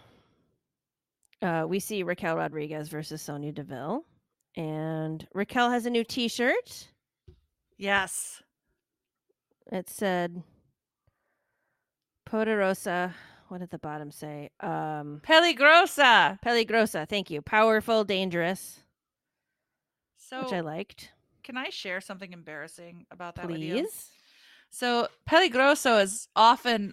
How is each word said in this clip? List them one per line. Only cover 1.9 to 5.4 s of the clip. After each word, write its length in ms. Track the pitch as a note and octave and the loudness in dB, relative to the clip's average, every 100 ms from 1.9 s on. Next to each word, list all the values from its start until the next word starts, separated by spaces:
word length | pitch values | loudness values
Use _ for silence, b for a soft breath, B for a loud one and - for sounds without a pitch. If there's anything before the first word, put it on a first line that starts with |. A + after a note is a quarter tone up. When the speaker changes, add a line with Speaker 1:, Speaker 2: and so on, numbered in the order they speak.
| G#3 | -4
Speaker 1:
Raquel 340 | F3 F3+ F3 E3 | -4 -4 -2 -2
Rodriguez 520 | D#3 D3+ D3+ D#3 D3+ | -4 -6 -8 -8 -8
versus 320 | D3+ D3+ D#3 | -10 -10 -12
Sonya 320 | - C#3+ D3 | -10 -10 -8
Deville, 520 | D3 C#3 C3 C#3+ B3 - _ _ _ _ - | -10 -12 -10 -6 -6 -8 _ _ _ _ -10
and 720 | D#3 D#3 D#3+ D#3+ D#3 D#3 - | -8 -6 -6 -6 -6 -8 -10
Raquel 360 | F#3 | -8